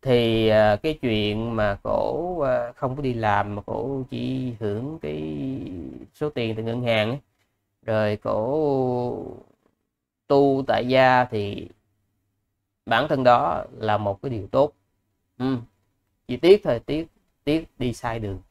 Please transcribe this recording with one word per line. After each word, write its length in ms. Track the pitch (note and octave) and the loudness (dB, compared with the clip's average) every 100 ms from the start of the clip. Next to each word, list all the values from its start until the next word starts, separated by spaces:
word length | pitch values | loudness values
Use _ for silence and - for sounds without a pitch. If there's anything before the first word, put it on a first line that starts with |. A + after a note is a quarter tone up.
thì, 460 | C3+ B2 A#2 A2+ A2 | 4 4 4 4 4
ờ, 280 | G#2+ G#2+ G#2 | 6 6 4
cái 160 | D#3 D#3 | 0 -2
chuyện 540 | B2+ A2 G#2 G#2 A2+ A2+ | 0 0 0 -2 -2 0
mà 220 | G#2+ G2+ | 0 -2
cổ, 560 | - G#2+ G#2 C3+ F3 F3+ | -2 0 0 -2 -4 -2
ờ, 320 | C#3 B2 A#2+ - | 0 0 -4 -6
không 200 | C3+ C3 | -6 -4
có 60 | |
đi 120 | C#3 | -4
làm 420 | A#2 G#2+ G2+ G2+ G#2 | -2 0 0 0 -6
mà 60 | - | -6
cổ 380 | G#2+ A#2+ C#3 B2+ | -6 -4 -6 -6
chỉ 440 | A#2+ B2 C3 B2+ A2+ | -6 -4 -4 -6 -6
hưởng 400 | A2 G#2 C3+ D#3+ | -6 -4 -6 -8
cái 200 | D3 D3+ D#3 D3+ C3+ C3+ - F2+ C#2 B1 - | -10 -8 -8 -6 -6 -8 -10 -12 -12 -14 -20
số 160 | _ D3+ | _ -6
tiền 260 | B2+ A2+ A2 | -4 -4 -4
từ 80 | |
ngân 200 | A2+ A#2+ | -4 -4
hàng 280 | B2 A2+ G#2+ | 0 0 0
á, 60 | C3+ _ _ _ _ _ _ | -4 _ _ _ _ _ _
rồi 340 | - A2 G#2+ G#2+ | -2 0 0 -2
cổ 1080 | A2+ G#2 A2+ D3 D3+ C3+ B2+ B2 B2 A2+ - - - _ _ _ _ _ _ _ _ | -4 -2 -2 0 0 2 0 0 -2 -6 -10 -14 -20 _ _ _ _ _ _ _ _
tu 360 | C#3 C#3 C3+ C3 | 4 6 2 0
tại 200 | A2 A#2+ | -2 2
gia 380 | C3 C3 B2+ B2 | 4 6 6 2
thì 420 | A2 G2+ G2+ - _ _ _ _ _ _ _ _ _ _ _ - | -2 -4 -8 -12 _ _ _ _ _ _ _ _ _ _ _ 0
bản 220 | A2+ D3 | 0 2
thân 140 | C#3 | 2
đó 420 | B2 A#2+ D3+ D#3+ - B2 | 6 6 4 -4 -8 -8
là 200 | A2 G#2 | -2 0
một 240 | G#2 G2+ | 0 -4
cái 80 | C#3 | -6
điều 180 | A#2 - | -8 -2
tốt. 260 | B2+ D3+ _ _ _ _ _ _ _ | 0 0 _ _ _ _ _ _ _
Ừ. 200 | B2+ C3 A#2 _ _ _ _ _ - | -4 -4 -8 _ _ _ _ _ -10
Chỉ 100 | B2 | 0
tiếc 240 | E3+ G3+ | 6 6
thôi, 160 | E3+ A#2+ - | 6 -4 -2
tiếc, 220 | D3 E3 _ _ _ | -8 -8 _ _ _
tiếc 220 | - D#3+ E3 _ | -2 -2 -2 _
đi 140 | B2 | -4
sai 260 | A2+ A#2+ A#2 | -4 -6 -6
đường. 200 | G#2 F#2+ - | -6 -8 -12